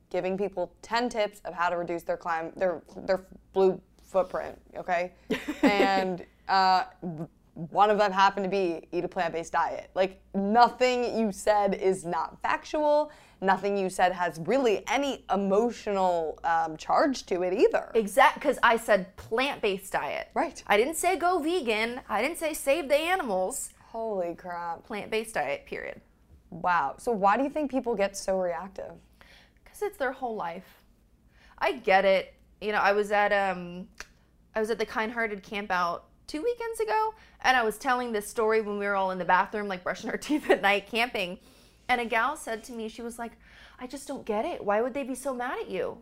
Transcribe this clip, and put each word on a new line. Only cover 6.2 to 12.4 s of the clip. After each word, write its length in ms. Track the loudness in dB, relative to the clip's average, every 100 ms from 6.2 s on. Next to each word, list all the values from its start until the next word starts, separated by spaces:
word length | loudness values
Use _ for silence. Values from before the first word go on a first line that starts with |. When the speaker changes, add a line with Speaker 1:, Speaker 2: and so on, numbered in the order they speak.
| -10 _ 0
Speaker 1:
uh, 360 | 4 4 4 0 -8
w-, 260 | -10 -8 -10 _ _
one 360 | -12 -2 4 6
of 80 | 6
them 140 | 4
happened 320 | 4 4 4
to 60 | -2
be 360 | 0 0 -2 -6
eat 120 | -4
a 40 | -4
plant-based 440 | -2 -4 -4 -2
diet. 380 | 0 0 -4 -4
Like, 260 | 0 0 -2 _
nothing 840 | -4 4 6 6 6 2 2 0 0
you 140 | -2
said 420 | 0 2 4 2
is 300 | 2 0 0
not 360 | -2 -4 -4 -6